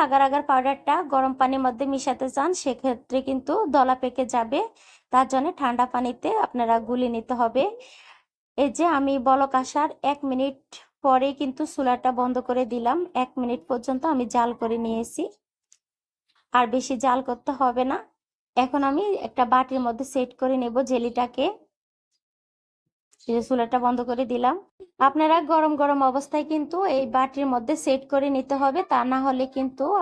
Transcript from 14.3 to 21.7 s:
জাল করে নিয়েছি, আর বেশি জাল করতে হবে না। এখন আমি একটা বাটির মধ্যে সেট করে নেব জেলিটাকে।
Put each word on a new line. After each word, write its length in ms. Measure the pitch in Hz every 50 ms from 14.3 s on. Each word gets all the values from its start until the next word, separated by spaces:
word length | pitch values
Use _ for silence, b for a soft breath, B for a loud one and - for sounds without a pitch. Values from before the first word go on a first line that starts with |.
| -
জাল 160 | 247 233 240 233 -
করে 160 | 233 226 226 233
নিয়েছি, 440 | 233 226 226 226 233 - - - 339 - - _ _ _ _ _ _ _ _ _ _ _ _ _ _ _ _ _ _ _ _ _ _ _
আর 120 | - 247 247 226 233
বেশি 200 | 262 254 - 269 220 277
জাল 140 | 262 247 262 262 269
করতে 220 | 240 240 - -
হবে 320 | 269 254 269 247 240 254 254 262
না। 60 | 285 415 440 _ _ _ _ _ _ _ _ _ -
এখন 240 | 240 254 254 269 285 277 269
আমি 140 | 277 311 403 415 381 - -
একটা 180 | - - - 254 226
বাটির 280 | 254 254 262 262 262 262 247
মধ্যে 180 | 240 233 226 269 262
সেট 180 | - 269 254 247 - -
করে 140 | 262 254 269 262
নেব 140 | 247 240 226 254 269 240
জেলিটাকে। 560 | 254 240 233 240 233 247 247 240 - - 277 359 427 - _ _